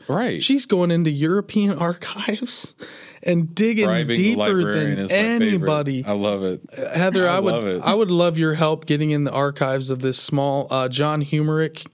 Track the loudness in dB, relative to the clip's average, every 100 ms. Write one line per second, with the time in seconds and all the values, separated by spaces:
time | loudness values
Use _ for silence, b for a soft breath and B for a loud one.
0 | -4 -2 -2 -2 0 0 2 2 2 2
1 | 2 0 2 0 0 0 0 0 -2 -2
2 | -8 -6 -4 -4 -4 -8 -10 -12 B B
3 | B B 0 2 2 0 0 2 2 2
4 | 2 2 2 2 2 2 2 0 0 -2
5 | 0 0 2 2 2 2 2 0 0 -4
6 | -2 -2 0 0 -2 -4 -8 -10 -6 0
7 | 0 2 2 2 0 0 0 0 0 2
8 | 2 2 2 2 0 2 0 0 0 0
9 | 2 0 0 0 -2 0 -2 0 -2 -2
10 | -2 -2 -2 0 0 -2 -2 -2 -2 0
11 | 0 0 -2 0 0 0 -2 -4 -16